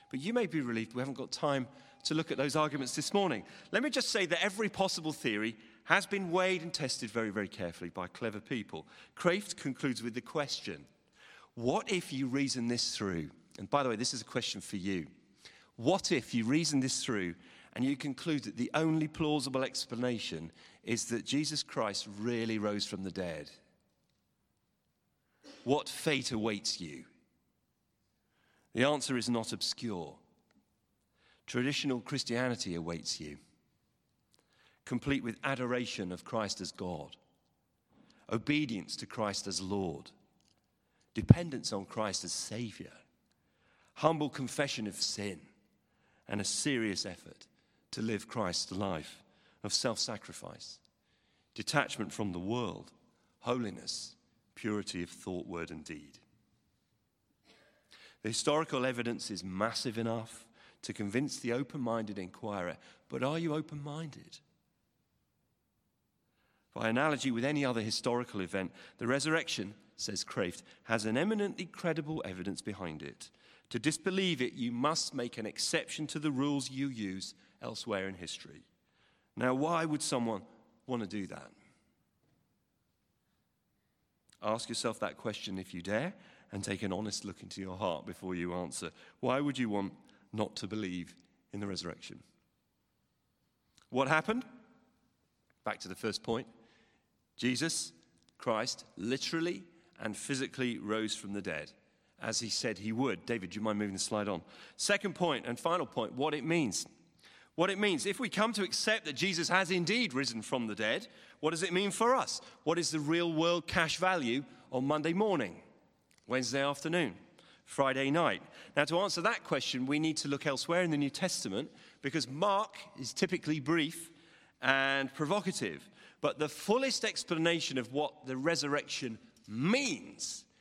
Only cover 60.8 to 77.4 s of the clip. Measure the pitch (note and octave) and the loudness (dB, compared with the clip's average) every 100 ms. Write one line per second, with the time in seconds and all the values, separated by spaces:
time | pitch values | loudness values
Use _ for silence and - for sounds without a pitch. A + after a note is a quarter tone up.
60.8 | - G#2 G#2 A2 C#3+ - B2 A#2+ C#3 D3+ | -10 -4 0 0 0 -2 -2 -2 -2 -4
61.8 | A#2+ A2+ G#2+ G2+ F#2 - A2 G2+ F2 D#2 | -2 -2 -2 -6 -8 -8 -6 -4 -4 -6
62.8 | - - - - B2+ D#3+ E3 D3+ D#3 D3 | -12 -20 -10 -2 -2 0 0 -2 -4 -8
63.8 | D3 D3 D#3+ - - - _ _ _ _ | -8 -8 -10 -12 -18 -20 _ _ _ _
64.8 | _ _ _ _ _ _ _ _ _ _ | _ _ _ _ _ _ _ _ _ _
65.8 | _ _ _ _ _ _ _ _ _ - | _ _ _ _ _ _ _ _ _ -2
66.8 | A2+ A#2 D#3 C#3+ C3+ A#2 C3 D3+ C#3 A#2 | 0 2 2 2 0 2 2 2 2 0
67.8 | A2 - C3 A#2+ A#2+ G#2 F2+ G2 F2+ - | 0 -2 0 0 -2 -4 -2 -2 -2 -6
68.8 | - - A#2 C#3 D3 D#3+ - - G2 G#2+ | -18 -6 0 2 2 0 0 -4 -4 -10
69.8 | - - - G2 - - F2+ - - - | -18 -8 -6 -6 -4 -2 -2 -2 -12 -12
70.8 | - A2+ G#2+ A#2 F#3 A3 G3+ - F3+ - | -2 0 2 2 2 2 0 -2 -8 -4
71.8 | F3 D#3+ D3+ D#3+ - F#2 F#2 F#2 - G2 | -2 -2 -2 -4 -4 -6 -4 -4 -6 -6
72.8 | F2+ D#2 C#2+ - - _ - - - A#2+ | -6 -6 -10 -12 -18 _ -20 -20 -8 -2
73.8 | C3+ D#3 G3 F#3 F#3+ D3+ B2 - A#2+ A#2+ | 0 0 0 2 2 2 0 -2 -2 2
74.8 | C#3+ D#3+ - C3+ B2 - G#2+ - - D#3+ | 2 2 -2 -4 -6 -6 -6 -4 0 0
75.8 | - - D3+ E3+ D3+ C3 C#3+ C#3+ B2+ C3 | 0 -4 -4 -2 0 2 2 0 -2 -2
76.8 | C#3 A#2+ G2+ F#2+ F#2 - | -4 -2 -4 -4 -8 -12